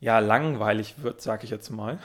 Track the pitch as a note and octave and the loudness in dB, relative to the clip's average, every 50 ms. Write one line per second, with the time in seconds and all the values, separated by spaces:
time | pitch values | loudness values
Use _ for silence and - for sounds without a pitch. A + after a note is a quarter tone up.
0 | - A#2 A2+ A2+ G#2+ G#2 A2 B2+ D3+ D#3+ C#3+ A2 G#2 G#2 G#2 A2 G#2 - - C#3+ | 0 4 4 4 6 6 4 4 4 0 -2 0 0 0 0 0 -2 -6 -10 -8
1 | D3 A#2+ A#2+ - - - A2 A2 - - A2 G#2+ - - A#2+ A2 G#2+ A2 D3 - | -8 -8 -8 -6 -6 -6 -6 -6 -6 -10 -10 -10 -10 -12 -10 -8 -6 -8 -8 -8